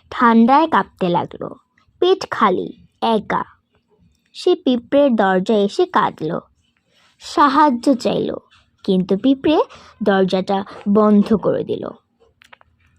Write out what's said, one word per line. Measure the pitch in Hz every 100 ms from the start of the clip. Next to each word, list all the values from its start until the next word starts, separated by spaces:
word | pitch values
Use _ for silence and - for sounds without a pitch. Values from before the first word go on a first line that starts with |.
| -
ঠান্ডায় | - 240 226 233 285 320
কাঁপতে | 202 - - 180
লাগলো, | 170 - - - - _ _ _ -
পেট | 359 381 -
খালি, | - 220 123 - - _ -
একা। | 226 220 - 185 - _ _ _ _ _ _ _ _
সে | - 359 359
পিঁপড়ের | 262 247 - 277 285 220
দরজায় | 190 185 190 214 202
এসে | - 359
কাঁদল, | - - - 156 - - _ _ _ _ _ _ _
সাহায্য | - 339 285 285 302 240 294
চাইল, | 240 196 175 76 - _ _ _ _
কিন্তু | - 185 180 196
পিঁপড়ে | 269 269 302 320 - - - -
দরজাটা | 214 190 190 190 185 196 - - 202
বন্ধ | 208 214 202 196 220
করে | - -
দিল। | - - - - _ _ _ _ _ _ _ _ _